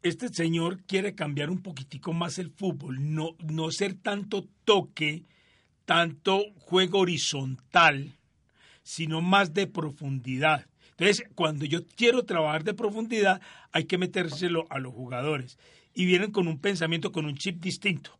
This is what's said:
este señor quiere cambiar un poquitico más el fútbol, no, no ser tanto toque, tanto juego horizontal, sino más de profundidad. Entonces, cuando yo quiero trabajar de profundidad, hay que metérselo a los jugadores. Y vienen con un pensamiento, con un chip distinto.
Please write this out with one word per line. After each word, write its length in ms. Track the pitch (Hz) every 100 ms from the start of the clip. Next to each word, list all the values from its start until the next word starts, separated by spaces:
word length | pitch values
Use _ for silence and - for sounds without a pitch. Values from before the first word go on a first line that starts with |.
este 260 | 175 165 247
señor 540 | - 165 165 165 185 -
quiere 280 | 190 202
cambiar 360 | 196 151 143 147
un 120 | 185
poquitico 500 | 190 139 135 139 -
más 260 | 165 170 -
el 120 | 175
fútbol, 640 | - 190 139 139 131 147
no, 220 | 156 160 165
no 320 | 160 160 160
ser 240 | 160 196
tanto 540 | 185 - 202 202 196 185 _
toque, 600 | - 202 - - 156 156 - _ _ _ _ _
tanto 580 | - 165 170 139 - 190 208 -
juego 400 | - 185 185 196
horizontal, 1160 | 180 165 - 143 131 131 _ 175 165 143 143 - _ _ _ _ _ _
sino 380 | - - 160 160
más 340 | 175 196 190
de 120 | 156 196
profundidad. 1000 | - 156 139 143 135 123 131 156 147 - _ _
Entonces, 340 | _ 175 196 -
cuando 300 | - 160 151
yo 220 | 147 160 180 -
quiero 280 | 240 247
trabajar 400 | - 180 156 156
de 100 | 160
profundidad, 680 | 208 214 214 226 226 196 190 - - -
hay 120 | -
que 140 | - 180
metérselo 680 | 180 190 170 143 180 170 156
a 80 | 139
los 120 | 131
jugadores. 680 | 117 123 127 143 147 123 - _ - _
Y 100 | - 180
vienen 260 | 180 214
con 160 | 208 170
un 100 | 156
pensamiento, 540 | 202 190 160 165 180
con 120 | 170 151
un 100 | 143
chip 240 | 196 175
distinto. 580 | 180 - 208 156 - _